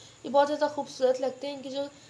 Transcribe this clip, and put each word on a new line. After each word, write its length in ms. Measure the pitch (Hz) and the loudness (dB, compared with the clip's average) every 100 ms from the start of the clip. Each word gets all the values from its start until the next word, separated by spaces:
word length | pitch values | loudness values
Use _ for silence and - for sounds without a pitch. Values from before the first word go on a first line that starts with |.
| - - 302 | -20 -14 0
ये 40 | |
बहुत 180 | 277 285 | 4 4
ज़्यादा 200 | 294 294 | 4 0
खूबसूरत 540 | 294 277 - 254 262 | -2 -8 0 2 2
लगते 260 | 262 254 285 | 0 -4 -8
हैं, 80 | 277 | -8
इनके 140 | 262 | -8
जो 160 | 269 285 - - | -6 -8 -10 -20